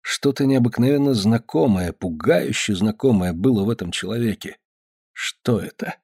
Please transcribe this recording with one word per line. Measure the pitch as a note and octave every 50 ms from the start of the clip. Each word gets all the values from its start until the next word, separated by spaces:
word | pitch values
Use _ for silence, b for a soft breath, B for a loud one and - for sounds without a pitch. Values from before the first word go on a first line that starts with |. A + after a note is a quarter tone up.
Что-то | _ - - - - C#3 C3+ - C#3+
необыкновенно | C3+ C3+ C3 A#2+ A#2+ - - A#2+ C3 C#3+ C#3+ C#3+ C#3 C3
знакомое, | G#2+ F#2+ G#2+ A#2 A#2 - - - D#3 D#3+ B2+ G2+ F#2 F2+ E2+
пугающе | E2 _ G2 F2+ E2 D#2 - - E2+ F2 C2+ C2+ G#2+ - - - G#2
знакомое | F2 G2+ A2 G2+ - - C3+ A2+ G2 F2+ F2+ E2+
было | E2+ G2 C3+ B2 G2+ G2
в | A2
этом | A#2 - F#2+ F2
человеке. | - - - F#2 A2 A#2+ A#2+ A2+ F#2+ _ - - - _ _ _ _ _ _ _ _ _ _ _
Что | _ - - - - _ _ - A#2 G2+
это? | - - - - - F3+ - _